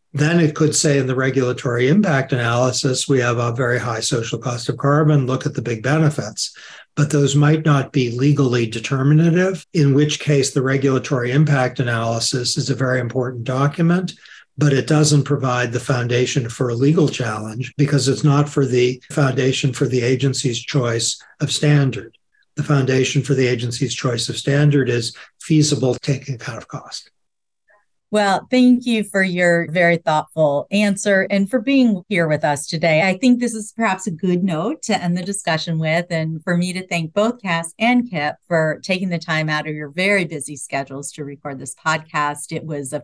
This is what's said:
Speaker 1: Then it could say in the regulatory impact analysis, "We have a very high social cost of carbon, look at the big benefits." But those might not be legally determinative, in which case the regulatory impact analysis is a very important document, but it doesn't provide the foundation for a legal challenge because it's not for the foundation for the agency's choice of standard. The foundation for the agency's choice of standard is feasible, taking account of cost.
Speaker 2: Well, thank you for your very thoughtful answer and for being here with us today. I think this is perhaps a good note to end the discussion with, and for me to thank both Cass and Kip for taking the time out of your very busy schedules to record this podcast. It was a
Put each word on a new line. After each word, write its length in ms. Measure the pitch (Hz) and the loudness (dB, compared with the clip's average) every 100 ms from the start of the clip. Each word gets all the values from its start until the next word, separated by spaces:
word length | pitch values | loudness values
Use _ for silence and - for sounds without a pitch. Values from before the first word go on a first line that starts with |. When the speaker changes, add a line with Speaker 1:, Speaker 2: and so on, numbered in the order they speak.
| _ | _
Speaker 1:
Then 260 | 135 151 175 | -2 2 4
it 140 | 156 | 2
could 220 | - 151 113 | 2 0 2
say 240 | 156 139 | 2 2
in 80 | 127 | 0
the 80 | 127 | 0
regulatory 720 | 131 127 123 127 131 120 127 | 0 0 0 0 -2 0 2
impact 460 | 196 202 135 131 | 4 4 2 0
analysis, 760 | 123 117 120 127 120 135 127 - | 0 0 2 2 0 -2 -2 0
"We 120 | 135 | 2
have 200 | 120 117 | 2 0
a 120 | 120 | -2
very 280 | 117 123 120 | -2 -2 -2
high 220 | 120 110 | -2 -4
social 360 | 113 120 113 113 | -4 -4 -4 -6
cost 320 | 127 120 - | -6 -6 -6
of 80 | - | -2
carbon, 480 | 143 147 151 147 127 | 2 2 4 2 2
look 220 | 127 170 | -2 -4
at 80 | 147 | -6
the 60 | |
big 180 | 120 110 | -6 -4
benefits." 720 | 123 156 156 147 107 - - - - - - - | 0 2 2 0 -6 -8 -10 -10 -20 -20 -8 -2
But 140 | 147 | 0
those 260 | 147 139 147 | 2 2 4
might 300 | 147 156 151 | 4 4 2
not 260 | 143 127 | 0 0
be 200 | 139 123 | -2 -2
legally 560 | 120 143 147 131 120 113 | 0 2 4 2 2 -2
determinative, 1000 | 113 110 135 135 151 170 170 185 185 - | -4 -4 -2 4 4 4 2 0 -2 -4
in 220 | 175 143 135 | 0 2 4
which 240 | 147 - | 2 0
case 320 | - 143 127 | 0 0 0
the 100 | 143 | 0
regulatory 680 | 131 135 135 131 117 131 123 | 0 0 0 0 0 -2 0
impact 480 | 135 151 139 127 117 | 2 2 2 0 -2
analysis 800 | 120 117 117 117 - 127 120 - | -2 -2 -2 -2 -2 -2 -2 -4
is 120 | 120 | -2
a 60 | 123 | -2
very 240 | 131 127 | 0 -2
important 440 | 120 131 123 123 | -2 -4 -4 -6
document, 680 | 113 127 143 147 170 180 180 - - - - - | -4 0 0 2 2 2 -2 -8 -20 -20 -14 -2
but 160 | 147 | 2
it 140 | 135 117 | 2 2
doesn't 340 | 151 151 147 127 | 2 4 4 2
provide 460 | 143 127 123 120 | 0 0 -2 -2
the 80 | 117 | -4
foundation 680 | - 123 120 123 123 151 117 | -2 -2 0 0 0 -2 -4
for 200 | - 127 | -4 -4
a 60 | 117 | 2
legal 320 | 139 165 - | 2 4 2
challenge 640 | - 117 107 107 110 127 - | 0 -6 -6 -8 -8 -8 -2
because 300 | 147 143 120 | 0 2 0
it's 160 | - | 2
not 260 | 151 143 147 | 2 4 2
for 160 | - 131 | 0 0
the 340 | 123 123 127 - | 2 2 0 -6
foundation 640 | - 131 123 131 131 135 | -2 0 2 0 0 -2
for 120 | 123 131 | 0 -2
the 160 | 123 | 0
agency's 580 | 120 127 135 123 127 117 | 0 0 0 -2 -2 -4
choice 600 | - 147 120 113 - - - - | -4 -2 0 -2 -4 -6 -14 -8
of 120 | 147 | -4
standard. 680 | - 151 147 135 107 - - _ _ _ - | 0 2 4 2 -2 -10 -18 _ _ _ -6
The 80 | |
foundation 580 | 143 143 127 131 131 143 | 0 2 2 2 2 0
for 140 | 123 131 | 0 2
the 100 | 127 | 2
agency's 480 | 120 120 117 127 | 0 -4 -4 -4
choice 340 | - 131 117 - | -4 -4 -4 -4
of 80 | 113 | -6
standard 520 | - 143 147 143 123 | 0 2 4 4 2
is 240 | 120 113 - - - | 0 -4 -10 -20 -12
feasible, 560 | - 156 147 123 127 123 | 0 2 4 2 0 0
taking 320 | - 127 - | -2 -4 -6
account 240 | 120 - 113 | -10 -10 -12
of 100 | - | -12
cost. 440 | 135 - - - _ _ _ _ _ _ _ _ _ _ | -16 -14 -18 -18 _ _ _ _ _ _ _ _ _ _
Speaker 2:
Well, 380 | 208 202 185 - | 0 2 0 0
thank 360 | 254 254 247 247 | 4 6 4 2
you 180 | 220 | -2
for 180 | 202 196 | 0 0
your 480 | 190 180 175 170 160 | 0 2 2 2 2
very 280 | 170 170 170 | 2 2 2
thoughtful 680 | 165 156 156 160 151 143 - | 0 -2 -2 0 2 2 -2
answer 560 | 202 208 196 208 190 190 | 0 0 0 0 2 2
and 200 | 196 196 | 0 0
for 100 | 254 | -2
being 440 | 214 277 240 185 - | 2 4 4 2 -2
here 180 | 185 165 | 0 0
with 160 | 147 156 | 0 0
us 200 | 143 - | -2 -4
today. 360 | 165 165 156 | -2 2 2
I 160 | 190 190 | 2 2
think 240 | 254 240 | 2 4
this 120 | 240 | 0
is 200 | 220 214 - | -6 -8 -4
perhaps 320 | 226 254 - | -2 -2 -6
a 40 | |
good 340 | 160 185 180 185 | -4 0 0 0
note 360 | 160 202 320 | -2 -4 -6
to 140 | - 190 | -4 -2
end 200 | 180 175 | -2 -4
the 60 | |
discussion 540 | 175 196 - 160 175 160 | -4 -6 -4 -4 -2 -4
with, 280 | 160 165 170 | 0 0 -2
and 320 | 165 160 160 | -4 -4 -6
for 140 | 180 175 | -2 -2
me 160 | 180 | -2
to 160 | 180 185 | -6 -6
thank 260 | 175 160 | -6 -4
both 280 | 202 220 240 | -2 -2 -2
Cass 320 | 190 165 170 - | -4 -4 -4 -2
and 320 | 226 247 240 | 2 2 0
Kip 260 | 170 147 - - | -2 -4 -6 -2
for 320 | 165 156 139 | 0 0 -2
taking 280 | 131 185 185 | -4 -4 -2
the 100 | 170 | -4
time 300 | 165 156 156 | -2 -2 -2
out 180 | 151 156 | -2 -4
of 80 | 151 | -8
your 140 | 151 | -8
very 340 | 151 190 202 | -2 0 2
busy 320 | 175 160 131 143 | 0 -6 -10 -12
schedules 560 | - 139 135 135 143 | -8 -6 -6 -10 -12
to 140 | - 143 | -12 -12
record 340 | 143 147 135 | -12 -12 -12
this 160 | 139 - | -12 -8
podcast. 800 | 160 160 156 156 147 143 - 165 | -4 -4 -4 -4 -4 -4 -8 -10
It 100 | 156 | -8
was 280 | 147 135 | -8 -8
a 100 | 147 | -10